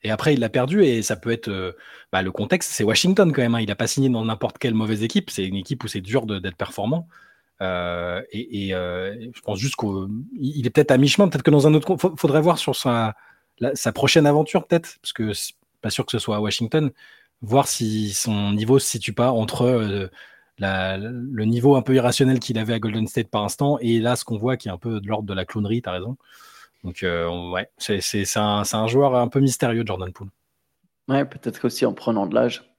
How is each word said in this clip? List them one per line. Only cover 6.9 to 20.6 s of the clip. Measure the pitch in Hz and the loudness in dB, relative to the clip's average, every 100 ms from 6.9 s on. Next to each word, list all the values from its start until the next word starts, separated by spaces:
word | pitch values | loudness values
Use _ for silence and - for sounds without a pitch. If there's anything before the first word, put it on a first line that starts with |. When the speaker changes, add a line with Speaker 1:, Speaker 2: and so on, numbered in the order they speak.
| 160 165 - _ _ _ _ | -2 -4 -18 _ _ _ _
Speaker 1:
Euh, | 95 90 87 87 87 90 - | -4 -4 -4 -4 -6 -6 -8
et, | 104 120 101 98 | -10 -8 -6 -4
et, | |
euh, | 92 90 90 95 110 117 | -4 -4 -6 -8 -10 -14
je | 120 | -12
pense | - 98 | -8 -4
juste | 131 - | -4 -4
qu'il, | 107 98 95 107 151 254 | -4 -4 -4 -8 -10 -6
il | 135 151 120 | -4 -2 0
est | |
peut-être | - 147 | 4 4
à | 127 | 6
mi-chemin, | 143 - 196 | 6 6 4
peut-être | 147 | 4
que | - | 6
dans | 147 147 | 6 8
un | 151 | 6
autre | 147 | 4
con-, | 185 | 0
fa-, | 185 156 | 0 0
faudrait | 151 143 | 2 4
voir | 160 160 | 4 2
sur | - 131 | 0 -2
sa, | 131 117 110 107 _ _ _ _ | 0 0 0 -4 _ _ _ _
la, | 123 143 | -4 -2
sa | - | -4
prochaine | - 135 165 147 | 0 4 6 6
aventure | 147 160 185 - | 4 4 0 2
peut-être, | 170 165 - | -2 -2 -14
parce | - | -14
que | - 107 | -4 -4
c'est | 101 - - _ _ | -4 -8 -12 _ _
pas | 110 | -6
sûr | - | -4
que | 123 | -4
ce | 110 | -4
soit | - 104 | -2 -2
à | |
Washington, | 107 - 113 160 147 - - - _ _ | -2 -2 0 0 0 -4 -20 -20 _ _
voir | 104 131 135 | 0 2 2
si | - 113 107 104 | -2 -2 -2 -2
son | 98 - 104 101 | -4 -2 -2 0
niveau | 104 107 135 | 0 4 4
se | - | 2
situe | 117 - | -6 -6
pas | 104 123 | 0 0
entre, | 120 107 - 123 | 2 -2 0 2
euh, | 127 107 101 92 - - - _ | 2 0 -4 -6 -12 -20 -20 _
la, | _ | _